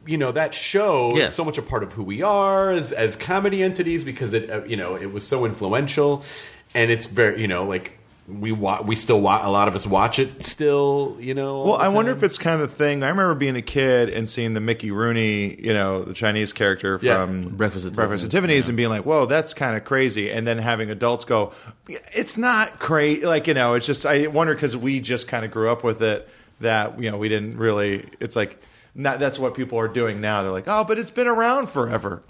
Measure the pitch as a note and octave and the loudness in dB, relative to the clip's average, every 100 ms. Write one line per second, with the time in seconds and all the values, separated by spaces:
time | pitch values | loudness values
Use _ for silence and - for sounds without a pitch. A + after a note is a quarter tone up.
0 | D#3 D#3 C3 B2+ D#3 - - G3 G#3 D3 | -4 -2 0 0 -2 -2 -4 0 2 2
1 | A#2+ B2 C3 - D#3+ D3 - B2 G2 G2+ | 2 2 2 0 -2 -4 -4 -4 -4 -8
2 | F#2+ G#2+ F#3+ G3+ G3 G3 G3 F3+ C3 - | -6 -2 2 2 4 2 2 0 0 0
3 | A2+ - - F#3+ G3 G3 F#3 F#3 E3+ E3 | 0 -2 -2 0 0 2 0 0 -2 -2
4 | C3+ - B2 A2 - G#2+ G#2+ G#2+ F2 F#2 | -4 -6 -2 -2 -2 -8 -4 -6 -4 -6
5 | G2 G2+ - C3 A#2 G#2 G2 A#2 C#3+ D3+ | -6 -8 -2 0 0 -2 0 0 0 2
6 | C#3+ C#3 - - - - _ A#2+ A2+ A2+ | 2 2 -6 -16 -18 -20 _ 0 2 2
7 | - G#2 A2 G2 G#2+ F2+ G2 F#2 - - | 0 2 2 2 -2 -2 -2 -4 -6 -20
8 | _ _ - G2+ A2 A2 G2 G#2 G#2 A2+ | _ _ -16 -8 -4 -2 0 -2 0 -2
9 | - A2 G2 - G2+ G2+ G#2 F#2 G#2 F#2+ | 4 4 6 4 4 4 4 2 0 2
10 | A2+ - C3+ - - - D3+ C#3+ C#3+ C#3 | 4 2 -2 0 -2 2 2 4 2 2
11 | C3+ A2+ B2 C3+ C#3 C3+ D#3 G#3+ F3+ G3+ | -2 -6 -6 -4 -4 -2 0 2 4 2
12 | A#3 C4 G3 - E3 D#3+ C#3+ - D3 C#3+ | 2 0 0 0 -2 0 -2 0 0 2
13 | C#3 F#3+ F#3 D3 C#3 B2+ A#2 C#3+ C3+ B2 | 0 2 2 2 0 -2 -2 0 4 4
14 | A#2 A2 A2+ - A#2 A2 A2 A#2 A2 G2+ | 4 0 -4 -4 -2 -2 0 -2 -2 -2
15 | A#2 A#2 A2 G#2 G2+ - - G#2+ G2 F#2+ | 0 2 0 0 -2 -4 0 2 2 -2
16 | - F#2 G#2+ G#2+ G#2 - G2+ F#2+ G2 F#2+ | -4 -2 0 0 -2 0 0 2 -2 0
17 | B2 F#2+ F#2 F#2 F2+ G2 G#2+ F#2 F2+ A2 | 2 2 2 -4 -6 -2 -2 -2 -6 -2
18 | G#2+ G2+ G#2+ E3+ F3+ C#3+ B2 A#2 A#2 G#2+ | 0 0 0 0 2 2 2 0 0 0
19 | A#2+ D#3 B2 D3+ D#3 - C3+ A2 - C3+ | 2 2 4 2 0 -4 -4 -4 -2 0
20 | C3 G#2+ G2+ G#2+ A#2 A2+ A2+ A2+ G#2+ G#2 | 2 0 -4 -2 -2 -2 -2 -2 -4 0
21 | A#2+ A#2+ - A#2 G2+ - - - - B2+ | 0 0 0 0 0 -6 -20 -20 -16 -16
22 | - G#3 - A3 B3 A3+ A3 - - D#3 | -6 -6 -4 -2 0 2 0 -4 0 2
23 | D3+ D3+ E3+ D#3 D#3 C#3 A#2+ A#2+ A#2 C3+ | 2 2 2 0 2 2 4 2 0 0
24 | D3 C#3+ D3+ D3+ E3 C#3+ C#3+ A#2 B2 C3+ | 2 2 2 2 0 0 -2 -2 -2 -2
25 | A2+ B2 - A#2+ A2 A2 A2 A#2 A#2+ A2 | -2 -4 -2 -6 -4 0 0 2 0 2
26 | A2 G#2 - - - _ A2+ A2 G#2 - | 0 0 -6 -20 -20 _ 0 0 0 -4
27 | A#2 G#2 G#2+ G#2+ G#2 A2+ A2+ G#2 G#2 G2 | -6 -2 0 0 -2 0 0 2 0 -2
28 | - - A#2 A2+ G2+ - - - _ C3+ | -6 -10 -4 -2 -4 -6 -20 -20 _ -4
29 | C#3 B2+ C#3 C3+ B2+ C3+ B2 A#2 A2 B2 | -4 0 -2 -2 -4 -4 -4 -2 -2 0
30 | A#2 G#2 G#2+ G#2 F#2+ F#2 E3+ G#3+ G#3+ A3 | -2 -2 -2 0 -2 -4 -2 -2 0 -2
31 | A3 - B3 A3+ A#3 C4+ B3+ C#3+ A#2 G#2 | -4 -2 0 2 2 0 -2 -2 -2 -2
32 | G2 F#2+ - | -6 -10 -10